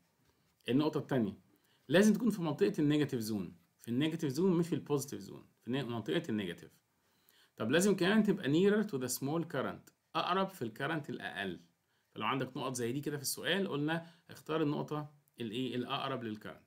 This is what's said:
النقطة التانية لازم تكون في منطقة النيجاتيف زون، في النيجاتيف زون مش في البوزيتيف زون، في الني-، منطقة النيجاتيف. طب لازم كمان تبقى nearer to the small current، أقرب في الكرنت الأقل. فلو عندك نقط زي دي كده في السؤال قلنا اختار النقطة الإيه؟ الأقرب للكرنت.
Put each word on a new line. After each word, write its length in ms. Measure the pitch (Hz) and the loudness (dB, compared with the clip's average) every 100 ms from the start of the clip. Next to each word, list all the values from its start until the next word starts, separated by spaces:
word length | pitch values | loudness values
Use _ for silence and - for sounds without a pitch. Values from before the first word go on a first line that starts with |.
| _ _ _ _ _ _ - | _ _ _ _ _ _ 0
النقطة 300 | 131 151 151 | 2 2 0
التانية 500 | - 135 98 - _ _ _ _ - | 0 0 0 -4 _ _ _ _ 4
لازم 240 | 170 214 | 6 6
تكون 180 | 190 233 | 6 2
في 120 | 196 | 0
منطقة 300 | 165 139 202 202 | 0 2 2 4
النيجاتيف 420 | 147 151 143 127 | 4 4 2 -2
زون، 360 | 110 107 82 - _ _ | -2 -4 -6 -12 _ _
في 80 | - | -4
النيجاتيف 440 | 123 156 165 156 | 0 0 0 -2
زون 260 | 131 190 170 | 2 4 4
مش 80 | 165 | 2
في 60 | |
البوزيتيف 460 | 147 - 147 - 101 | -2 0 -2 -2 -10
زون، 260 | 98 - - _ | -12 -16 -18 _
في 60 | 113 | -4
الني-، 160 | 135 | -4
منطقة 380 | 117 117 - 170 165 | -2 -4 -2 -2 -2
النيجاتيف. 420 | 107 90 85 - _ _ _ _ _ _ _ _ - | -2 -4 -6 -12 _ _ _ _ _ _ _ _ -6
طب 140 | 113 | 2
لازم 260 | 156 202 180 | 4 4 4
كمان 260 | 175 220 | 4 4
تبقى 220 | 208 170 135 | 4 2 2
nearer 340 | 156 202 214 208 | 4 6 4 0
to 80 | |
the 200 | 131 123 - | -4 -4 -4
small 260 | 135 170 165 | -2 -2 -2
current، 400 | 139 107 87 - _ _ | -2 -4 -6 -14 _ _
أقرب 340 | 160 - 190 190 | -4 0 0 0
في 140 | - | -2
الكرنت 480 | 117 - 139 160 143 | -8 -4 -2 -2 -4
الأقل. 500 | - 95 92 98 82 - _ _ _ _ | -8 -8 -6 -6 -6 -12 _ _ _ _
فلو 120 | 107 110 | -4 -2
عندك 300 | 135 - 147 | 0 -2 -4
نقط 180 | 131 | -4
زي 180 | 123 117 | -2 -2
دي 80 | 139 | -2
كده 160 | 147 143 | -4 -4
في 60 | |
السؤال 460 | 131 - 127 190 185 | -6 -4 0 0 0
قلنا 380 | 143 151 165 - - - | -2 -2 -2 -6 -20 -20
اختار 320 | - - 160 | -14 -4 0
النقطة 500 | 147 147 147 151 147 _ _ - | 0 0 -2 -6 -8 _ _ -10
الإيه؟ 360 | 117 117 127 123 | -6 -4 -2 -2
الأقرب 480 | 123 139 135 127 | -2 -4 -4 -4
للكرنت. 380 | 117 107 95 - | -6 -8 -10 -16